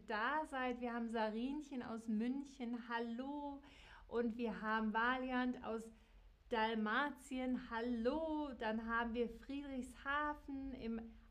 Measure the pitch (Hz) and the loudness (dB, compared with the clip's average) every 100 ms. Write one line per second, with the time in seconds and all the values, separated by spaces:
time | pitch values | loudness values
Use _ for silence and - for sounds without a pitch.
0 | - 214 233 302 311 269 254 240 240 233 | -4 0 2 2 0 0 0 0 -2 -2
1 | 233 226 220 220 254 294 294 262 226 220 | 0 2 2 0 -2 -2 -4 -6 -4 -4
2 | 226 214 240 277 285 - 233 240 233 233 | 0 2 4 0 -4 -6 -4 -4 -2 -2
3 | 233 233 269 294 285 277 - - - - | 0 -2 -4 -4 -4 -8 -12 -18 -18 -18
4 | - 233 240 226 226 180 214 220 220 220 | -2 2 2 2 -2 0 2 2 4 4
5 | 240 262 254 254 254 254 247 226 226 - | 4 4 2 2 2 0 -2 -4 -6 -14
6 | - - - - - 226 220 226 214 233 | -20 -20 -20 -16 0 2 4 4 2 4
7 | 294 285 - 254 254 254 - 226 240 240 | 2 0 -6 -2 2 0 0 -2 0 4
8 | 226 302 320 302 294 233 220 220 226 233 | 4 4 2 0 -2 -2 0 0 2 2
9 | 233 226 226 233 - 277 285 262 254 - | 2 2 0 -2 -6 -6 -4 -4 -4 -6
10 | 277 285 294 294 - 277 269 262 226 226 | 0 2 2 -2 -6 -6 -6 -4 -4 -4
11 | 226 - - | -6 -14 -8